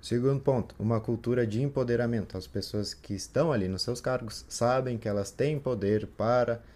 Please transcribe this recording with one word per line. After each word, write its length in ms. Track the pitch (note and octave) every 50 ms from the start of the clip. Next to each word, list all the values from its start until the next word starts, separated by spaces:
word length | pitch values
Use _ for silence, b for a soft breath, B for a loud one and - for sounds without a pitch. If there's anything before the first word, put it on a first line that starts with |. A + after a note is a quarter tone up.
| -
Segundo 340 | - A#2 A#2+ A#2+ C3+ C#3 C#3+
ponto, 360 | C#3 - C3+ B2 G#2 - - -
uma 240 | G#2 G#2+ A#2 A2
cultura 460 | A2 - A#2 G#2+ - A#2+ A#2+ B2 A#2+ G#2+
de 160 | G#2 A2 C3+
empoderamento. 720 | C#3+ C3+ C3+ C3 A#2+ A#2+ A#2 A#2+ A#2 A#2+ A2+ F#2+ - - F#2+
As 80 | F#2
pessoas 480 | - - G2+ F#2+ - - G#2 G#2 F#2+ -
que 220 | - - - G2+
estão 360 | G2 - - - B2+ D3 E3+
ali 160 | C#3+ A2+ G2 F#2
nos 140 | F#2+ F#2
seus 180 | - - A#2+ B2
cargos 460 | - - B2+ B2+ A#2 G#2+ - - - -
sabem 520 | - - A#2 A#2+ B2+ C3 C3 B2+ B2 A2
que 100 | - A2
elas 220 | G#2 G#2 G2 -
têm 260 | - - - C#3+ D#3 D3
poder 460 | C#3 C3 B2+ G#2+ F#2+ G2 G#2 G#2+ -
para 560 | - - - G#2+ A2+ A#2+ B2 B2 A#2 A#2 A#2 B B B